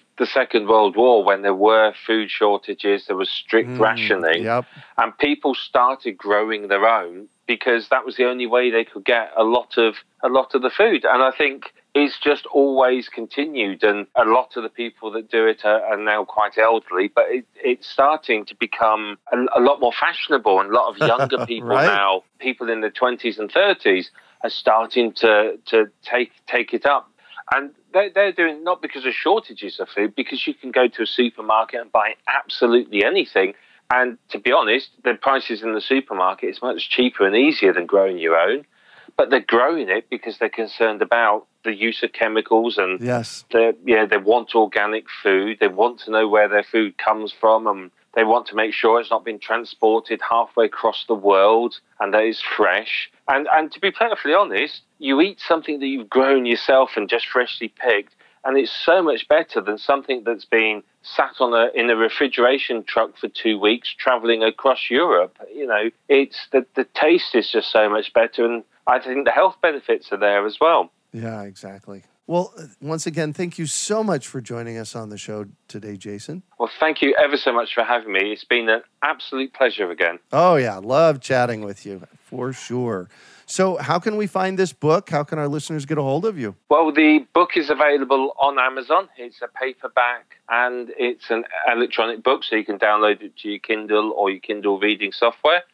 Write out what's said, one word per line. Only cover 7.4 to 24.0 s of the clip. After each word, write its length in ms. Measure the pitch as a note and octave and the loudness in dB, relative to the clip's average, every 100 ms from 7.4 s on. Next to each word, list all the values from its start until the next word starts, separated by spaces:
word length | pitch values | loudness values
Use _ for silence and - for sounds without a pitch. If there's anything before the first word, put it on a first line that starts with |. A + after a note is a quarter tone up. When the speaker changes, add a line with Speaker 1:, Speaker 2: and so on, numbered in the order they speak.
| - | -6
Speaker 1:
because 440 | A#2 C3 A#2+ - | -4 0 -2 0
that 140 | C3 | -2
was 120 | B2+ A#2+ | -2 0
the 100 | B2 | 0
only 220 | B2+ A#2+ | 0 0
way 240 | B2 B2 | 2 2
they 120 | A2+ | 0
could 220 | A2+ G#2+ F#2+ | -2 -6 0
get 260 | A#2+ G#2+ - | 0 0 0
a 60 | |
lot 340 | A2 A#2+ - - | 2 2 0 0
of, 160 | A2+ G#2 - - | 0 0 -16 -4
a 40 | B2 | 0
lot 280 | C3 B2+ C3+ | 0 0 -2
of 80 | |
the 80 | B2 | -2
food. 340 | - A3 D#3 - | 2 2 2 2
And 160 | B2+ | 4
I 80 | C3 | 2
think 360 | C3 D3 C#3 - _ _ | 2 -2 -4 -16 _ _
it's 240 | C#3+ D3 - | 0 0 0
just 300 | D3 C#3+ - | -2 -2 0
always 600 | D3 C#3 C3 B2+ B2+ A#2 | 2 2 4 2 2 -4
continued, 760 | - A2+ - D3+ C#3+ G2+ F#2 | -12 -10 -6 -6 -2 -4 0
and 240 | G#2+ G2+ G2 B2 | 0 0 -2 0
a 100 | A2+ | 4
lot 320 | A#2 B2 C3 | 2 2 -6
of 60 | |
the 60 | A2 | -10
people 420 | - A#2 - A2 | -8 -10 -10 -10
that 180 | G#2+ A2 | -10 -4
do 160 | A2+ A2 | 2 2
it 180 | A2 | 2
are, 200 | G#2+ G#2+ G#2+ | 0 0 0
are 120 | G#2 | -2
now 280 | G#2+ G#2+ G2 | 0 -2 -2
quite 320 | - G#2+ - | -2 -2 2
elderly, 540 | A2+ A2+ - F2+ G2+ | 2 2 -2 -4 -2
but 120 | - - | 0 0
it, 160 | B2+ A#2+ | -2 -6
it's 340 | - B2 B2 - | -6 -4 -4 -4
starting 580 | - C#3 D#3 - A2 G2+ | 0 2 2 -2 -4 -4
to 100 | - | -8
become 640 | A2+ - A2+ G#2+ G#2+ G2+ - | -6 0 2 0 -2 -10 -4
a, 60 | A#2+ B2+ B2+ | -2 0 2
a 60 | |
lot 180 | C3 C#3 | 4 2
more 140 | B2 | 0
fashionable, 680 | - C#3 - - C#3+ G#2+ F#2+ | 0 -4 -4 -2 0 2 2
and 100 | G2 | 2
a 20 | |
lot 160 | A2+ G#2 | 2 0
of 80 | G#2 | 0
younger 480 | D3+ A#2+ C3 C3+ A#2 | 0 2 0 -2 -4
Speaker 2:
<laughs> 60 | |
Speaker 1:
people 180 | A#2 A#2 | -6 -2
Speaker 2:
Right. 160 | B2+ D#3+ | 2 2
Speaker 1:
now, 380 | G2+ G2 F#2+ - _ | 2 2 0 -4 _
people 320 | C3 B2 A#2 | -8 -6 -4
in 100 | A2+ | -2
their 80 | A2 | -4
twenties 480 | - B2+ A#2+ A#2+ G2+ | -2 -2 -2 -6 -6
and 140 | G#2 | -4
thirties, 580 | E3+ G3+ F#3 A2 F#2 | 2 2 2 2 2